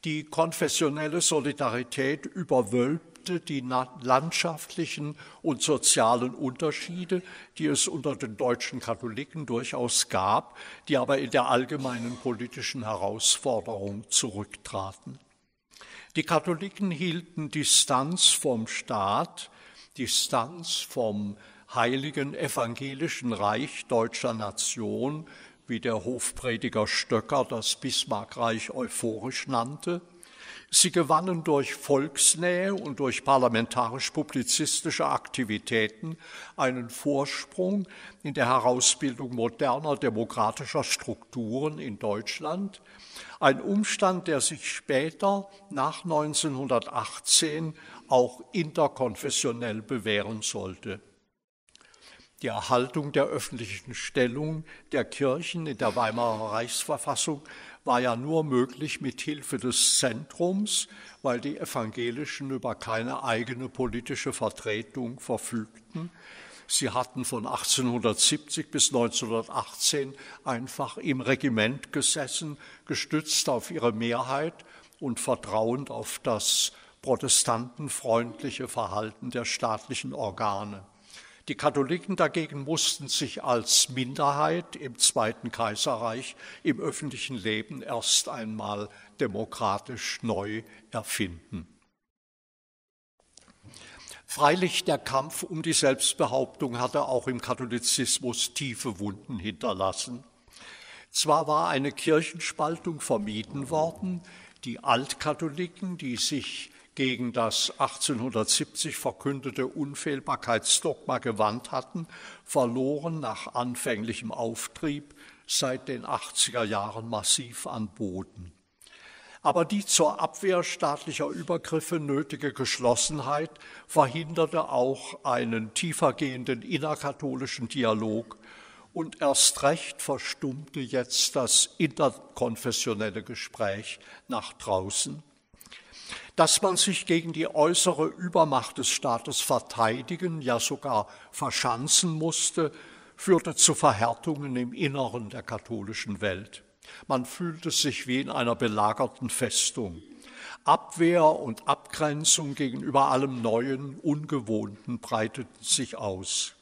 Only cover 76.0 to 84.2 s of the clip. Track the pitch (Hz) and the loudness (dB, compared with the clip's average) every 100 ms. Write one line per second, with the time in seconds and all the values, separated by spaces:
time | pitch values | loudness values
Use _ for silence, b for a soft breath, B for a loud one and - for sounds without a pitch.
76 | 107 - - 110 - - - B B B | -8 -4 -2 0 2 2 0 B B B
77 | - 123 131 - - 117 123 - 147 - | 0 0 4 4 4 2 0 -10 -8 -6
78 | 127 113 120 - 139 - 131 - 104 98 | 2 2 2 -6 -8 -6 -6 -4 -2 -2
79 | 110 - 123 123 117 - 120 107 - 127 | -4 -6 -6 -4 -4 -2 0 -2 -4 -8
80 | 131 139 113 95 110 98 104 101 98 B | -6 -4 -6 -2 0 0 -4 -10 -16 B
81 | B B B B - 151 151 143 131 175 | B B B B -10 0 0 2 0 -2
82 | - 185 160 170 156 143 139 160 - - | -4 2 2 2 -4 -6 -4 0 0 -2
83 | 139 - 135 - - 120 107 - - 127 | -4 -4 -2 -4 0 2 4 4 4 0
84 | 127 143 | -4 0